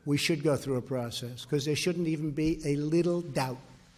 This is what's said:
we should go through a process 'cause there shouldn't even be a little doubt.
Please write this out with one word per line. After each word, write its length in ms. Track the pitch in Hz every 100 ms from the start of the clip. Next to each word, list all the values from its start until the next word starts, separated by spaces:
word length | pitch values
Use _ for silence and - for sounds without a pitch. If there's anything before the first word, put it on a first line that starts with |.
we 120 | 147 143
should 260 | - 170
go 140 | 151 131
through 220 | 139 127
a 40 |
process 640 | - 127 117 - 120 123
'cause 200 | - 147
there 120 | 147 143
shouldn't 320 | 180 175 165
even 240 | 156 156
be 280 | 143 156 165
a 100 | 147
little 460 | 143 151 170 170 175
doubt. 380 | 165 139 131 - - - -